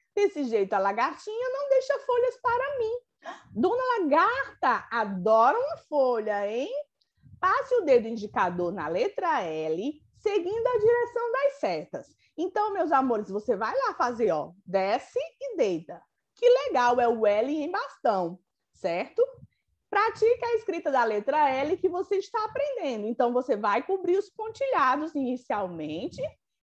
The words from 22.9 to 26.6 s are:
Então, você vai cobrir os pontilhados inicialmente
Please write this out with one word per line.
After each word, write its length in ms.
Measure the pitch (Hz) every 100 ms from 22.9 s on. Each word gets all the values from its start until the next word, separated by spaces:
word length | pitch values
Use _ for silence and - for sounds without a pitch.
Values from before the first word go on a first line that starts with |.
| 226 208
Então, 260 | 240 240
você 220 | 247 269 208
vai 280 | 208 220
cobrir 340 | 285 381 359 381
os 120 | 403
pontilhados 840 | - 440 453 539 403 262 285 320 294
inicialmente 1040 | 254 254 - 214 185 165 151 160 320 - 554 - _ _